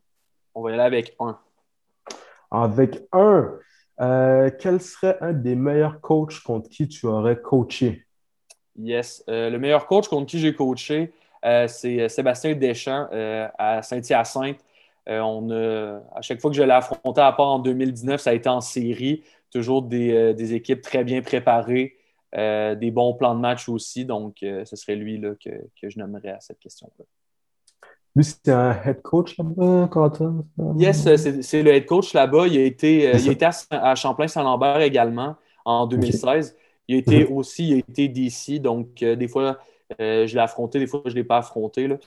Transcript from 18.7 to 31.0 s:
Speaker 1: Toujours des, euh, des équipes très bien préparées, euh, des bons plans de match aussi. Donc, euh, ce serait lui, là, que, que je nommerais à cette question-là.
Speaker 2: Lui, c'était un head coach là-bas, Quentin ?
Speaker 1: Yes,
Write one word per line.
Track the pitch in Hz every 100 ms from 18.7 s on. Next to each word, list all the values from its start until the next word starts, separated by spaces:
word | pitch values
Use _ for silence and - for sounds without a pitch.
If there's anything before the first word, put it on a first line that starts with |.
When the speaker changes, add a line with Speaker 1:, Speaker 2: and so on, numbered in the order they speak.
| 131 117 117 131 156 - _ _
Speaker 1:
Toujours | 123 117 131
des, | 123 120 120
euh, | 117 113
des | 110 113
équipes | 117 117 127
très | - 131
bien | 120 131
préparées, | 120 123 123 117 117 123 131 - _ _ _
euh, | - 107 107 107
des | 107 117
bons | 113 123
plans | 120 123
de | 117
match | 120 123 -
aussi. | 113 - -
Donc, | 127 110 107 98
euh, | 98 98 107
ce | 101
serait | - 104
lui, | 104 110
là, | 104 104
que, | - - - _
que | 104
je | 104
nommerais | 101 101 101
à | 98
cette | - -
question-là. | - - - _ - _ _ _ _ _ _ _ - _ _
Speaker 2:
Lui, | 147
c'était | 147 - -
un | 127 123 113
head | 139 131
coach | - 165 175 -
là-bas, | 165 170 180 180 175
Quentin ? | 160 151 151 160 165 151 - 160 156
Speaker 1:
Yes, | 185 170